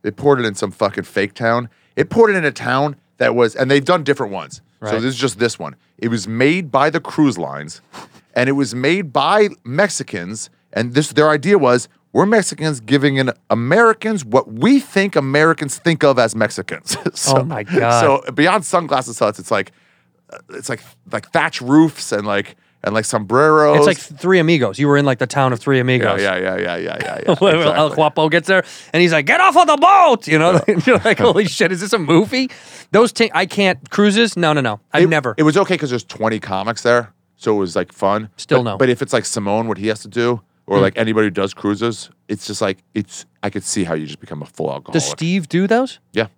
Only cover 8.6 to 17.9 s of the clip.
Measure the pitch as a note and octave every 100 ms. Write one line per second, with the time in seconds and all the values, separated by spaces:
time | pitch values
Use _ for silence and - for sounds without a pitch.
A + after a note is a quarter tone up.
8.6 | B2+ A#2+ C3+ F#3 E3 C#3 D3 G#3 G#3 -
9.6 | A#2 C#3+ G3+ - - F#2+ F2 A2+ - _
10.6 | _ - A#2+ A#2+ D3+ - D3+ D3+ D#3 G3+
11.6 | C3+ B2 - _ _ D3 F#3+ A3 - D3
12.6 | D#3+ C3+ A2 C#3 C#3+ C3+ B2+ - _ A2
13.6 | A#2+ F#3+ A#3 A3 A3 G#3+ A#2+ B2+ - A2
14.6 | F#3+ C#4 - G3 G3 D#3 C3+ C#3+ D#3+ D#3+
15.6 | C#3+ - E3+ D#3+ D3 B2+ A2+ A2 G#2 -
16.6 | F#2 D#2+ - - F#3 - - C3+ C3 C3
17.6 | G#2 F3 A#2